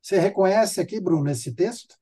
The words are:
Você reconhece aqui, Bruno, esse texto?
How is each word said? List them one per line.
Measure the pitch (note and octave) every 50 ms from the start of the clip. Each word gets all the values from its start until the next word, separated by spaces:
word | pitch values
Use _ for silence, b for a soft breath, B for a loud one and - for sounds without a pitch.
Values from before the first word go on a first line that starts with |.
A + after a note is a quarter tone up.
Você | _ - G3 F#3
reconhece | E3 G3+ - - F#3+ F#3+ G3 A3 A3 G3 - F#3+
aqui, | F3 - G#3+ A3
Bruno, | F#3 E3+ E3 D3+ C#3 C#3+
esse | C#3 A#2 - C#3 A#2
texto? | - F3+ A3 B3 - - _ - _